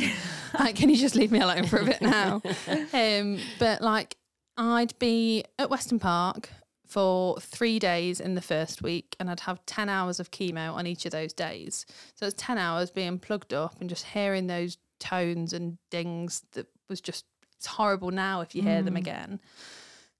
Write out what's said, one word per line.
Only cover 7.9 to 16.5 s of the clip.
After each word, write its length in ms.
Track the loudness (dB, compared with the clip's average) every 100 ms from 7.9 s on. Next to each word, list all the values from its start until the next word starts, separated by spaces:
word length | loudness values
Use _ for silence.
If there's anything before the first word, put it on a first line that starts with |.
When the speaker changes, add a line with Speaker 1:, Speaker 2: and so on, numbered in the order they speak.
| 2 0 -4
Speaker 2:
in 140 | -2
the 80 | -4
first 400 | -2 -2 -2 -6
week, 340 | -4 -4 -6 -8
and 120 | -8
I'd 100 | -6
have 240 | -6 -8
ten 240 | -8 -4 -2
hours 320 | 0 -2 -4
of 100 | -8
chemo 440 | -6 -4 -4 -6
on 120 | -4 -6
each 200 | -6 -6
of 40 |
those 200 | -6 -6
days. 540 | -6 -6 -8 -10 -10 -12 -18 -20 -8
So 100 | -6
it's 100 | -6
ten 220 | -4 0
hours 320 | 0 0 -2
being 280 | -2 -4 -4
plugged 360 | -4 -6 -4
up 260 | -4 -4 -6
and 80 | -10
just 160 | -8
hearing 420 | -6 -2 0 0 -2
those 300 | -2 -4 -8 _ -14
tones 540 | -4 -2 0 -2 -4
and 240 | -4 -6 -8 -8
dings 520 | -6 -6 -6 -6 -8 _